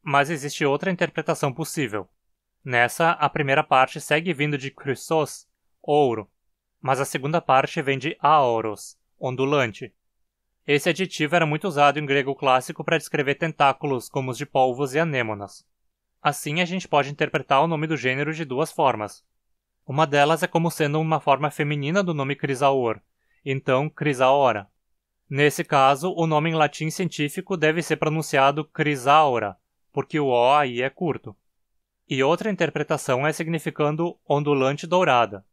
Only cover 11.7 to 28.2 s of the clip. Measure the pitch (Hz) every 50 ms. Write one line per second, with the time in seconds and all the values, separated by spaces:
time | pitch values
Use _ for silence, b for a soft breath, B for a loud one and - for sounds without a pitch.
11.7 | 147 143 147 147 143 151 151 139 139 143 131 139 135 - 147 135 127 131 127 -
12.7 | 160 - 156 - 165 156 - - - 151 139 135 143 - 170 160 - - 147 139
13.7 | 135 _ - 170 135 120 - - - 139 131 131 120 113 143 - _ 135 131 127
14.7 | 123 127 143 131 127 151 170 165 143 127 120 110 107 101 101 98 - - _ _
15.7 | _ _ _ _ _ _ _ _ _ _ - 151 143 - - 151 147 175 185 165
16.7 | 180 190 - - - 143 135 139 147 - 156 147 - 151 - _ 139 135 156 170
17.7 | 165 147 156 160 160 135 117 127 131 135 147 147 160 156 165 135 127 127 160 -
18.7 | - - 156 131 120 110 107 101 - - _ _ _ _ _ _ _ _ _ _
19.7 | _ _ _ - 131 147 160 147 143 143 143 151 165 156 180 170 - 175 165 170
20.7 | - - 156 143 147 156 160 160 160 147 - 147 139 135 151 147 - - 143 143
21.7 | 151 147 139 143 170 202 196 175 160 147 135 135 143 - - 135 135 120 143 139
22.7 | 139 135 123 113 110 - _ _ _ _ _ _ _ _ _ 139 135 135 _ -
23.7 | 131 131 147 151 _ - 147 151 139 123 131 131 135 143 139 123 110 104 98 _
24.7 | _ _ _ _ _ _ _ _ _ _ _ _ 143 135 147 139 - - 165 -
25.7 | 160 139 135 135 143 139 160 185 165 160 165 160 156 151 151 165 160 160 151 147
26.7 | - - 156 160 - - 185 165 - - 147 147 - - 180 - 196 170 151 156
27.7 | 156 170 156 - 156 - - 156 151 160